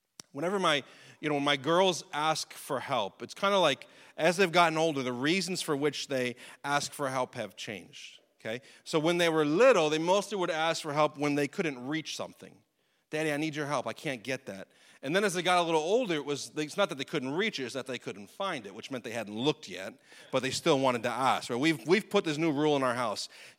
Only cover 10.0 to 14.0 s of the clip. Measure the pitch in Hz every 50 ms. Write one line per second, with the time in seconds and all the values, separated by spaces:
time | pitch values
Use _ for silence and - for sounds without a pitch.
10 | 165 175 190 202 190 - 214 196 175 170 165 156 160 165 160 - - 156 143 151
11 | 151 147 147 139 147 147 143 147 143 143 - - 175 156 135 123 123 135 156 160
12 | 147 - - - 98 87 - - - - - 98 _ _ _ _ _ _ _ _
13 | _ - 151 151 160 156 147 143 160 156 139 151 147 139 147 127 113 113 110 -